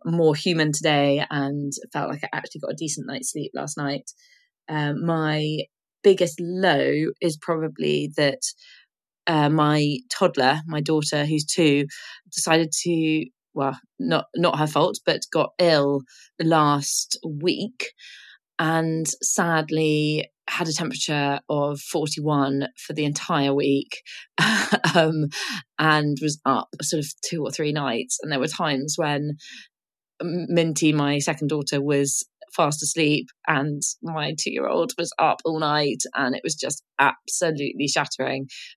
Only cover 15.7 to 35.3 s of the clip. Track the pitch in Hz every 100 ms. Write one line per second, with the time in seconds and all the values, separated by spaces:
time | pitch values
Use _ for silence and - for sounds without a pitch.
15.7 | 151 143 143 135 - - - 165 165 151
16.7 | 143 143 - - - 165 147 175 - 220
17.7 | 254 - - - - - - _ - 160
18.7 | 165 160 160 156 - 156 - 170 160 156
19.7 | 156 156 151 151 151 - _ - - 170
20.7 | 151 160 - - 147 143 143 - 147 147
21.7 | 143 - 170 151 151 151 147 139 139 139
22.7 | - - 156 147 147 - 165 139 139 139
23.7 | 139 - - - - - - 190 220 -
24.7 | - - 170 160 160 151 - - 220 -
25.7 | - 156 151 151 143 156 143 131 123 -
26.7 | - 151 160 147 - - 170 127 151 151
27.7 | 151 139 117 - - 147 151 156 - 165
28.7 | 135 147 - 156 143 147 147 - 240 -
29.7 | _ _ _ _ - 170 170 165 170 165
30.7 | 151 160 151 143 143 143 151 147 151 143
31.7 | 143 143 143 139 - - _ - - 156
32.7 | 151 151 - 151 151 127 - - 151 147
33.7 | 147 - - 165 156 151 156 - - -
34.7 | - 170 - 170 - 156